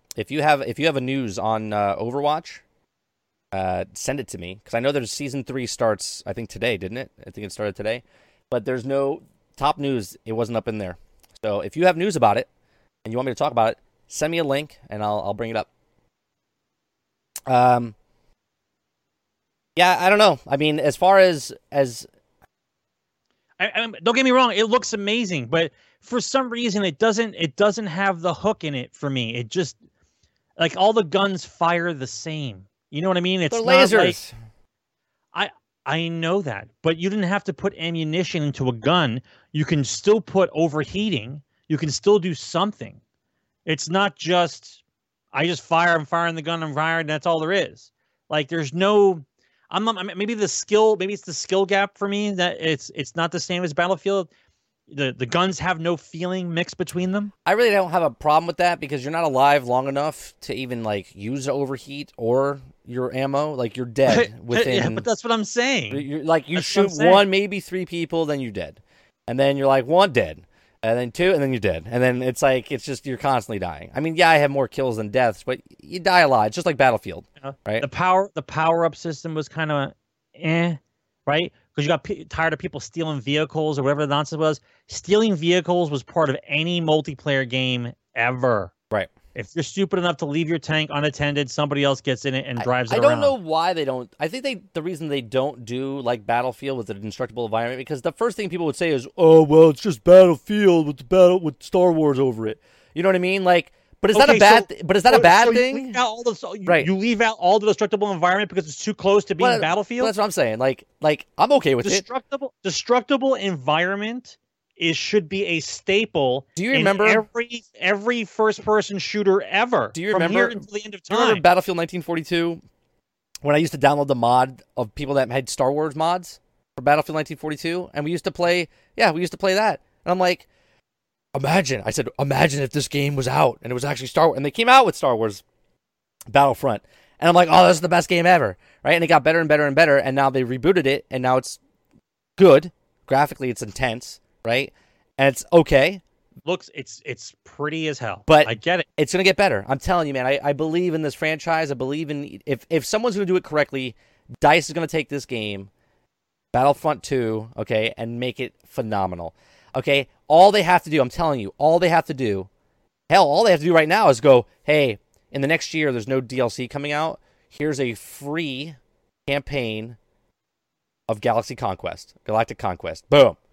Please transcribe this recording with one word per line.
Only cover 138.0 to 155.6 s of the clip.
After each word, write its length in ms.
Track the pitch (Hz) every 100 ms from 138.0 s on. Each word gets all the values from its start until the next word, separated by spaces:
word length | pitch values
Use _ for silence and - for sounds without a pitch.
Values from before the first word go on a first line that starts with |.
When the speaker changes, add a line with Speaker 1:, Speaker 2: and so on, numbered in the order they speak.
| -
Speaker 1:
game 160 | 175 170
ever," 320 | 175 113 90 _ _
right? 100 | 135
And 100 | 170
it 40 | 165
got 160 | 160
better 160 | 139 165
and 80 | 160
better 200 | 151 147
and 80 | 139
better, 220 | 165 139
and 180 | 135 135
now 160 | 139
they 120 | 131
rebooted 440 | 123 131 143 180 135
it, 180 | 135 -
and 100 | 131
now 160 | 127 131
it's 220 | - - _ _ _ _ _ _ _ -
good. 340 | 185 143 170 - _ _ -
Graphically, 440 | 135 147 - 131
it's 120 | 113
intense, 580 | 110 - 131 113 - - _ _ 113
right? 280 | 123 - _ _ _ _ -
And 160 | 139
it's 120 | 127 -
okay. 500 | 175 156 139 151 196 _ _ _ - -
Speaker 2:
Looks, 240 | 180 -
it's, 280 | - 131 - -
it's 300 | 117 - _
pretty 440 | _ - 147 160 156
as 120 | 143
hell. 240 | 113 90 -
Speaker 1:
But 220 | 151 147
Speaker 2:
I 80 | 110
get 240 | 165 175
it. 60 | - -
Speaker 1:
it's 140 | 151
gonna 100 | 180
get 140 | 190 190
better. 260 | 196 107 101
I'm 120 | 131
telling 280 | - 180 151
you, 60 |
man, 120 | 135 127
I, 140 | 139
I 100 | 147
believe 400 | 139 160 170 180
in 80 | 160
this 120 | 151
franchise. 580 | - 156 156 170 160 156
I 40 | 131
believe 340 | 131 151 151
in, 300 | 147 143 98 -
if, 200 | 131 -
if 160 | 165 -
someone's 300 | 214 240 196
gonna 100 | 190
do 100 | 185
it 80 |
correctly, 520 | - 151 139 135 127 - _ _ _ 120
dice 300 | 147 165 156
is 40 |
gonna 140 | 160 160
take 220 | 160 139
this 160 | 143 -
game, 440 | 117 107 101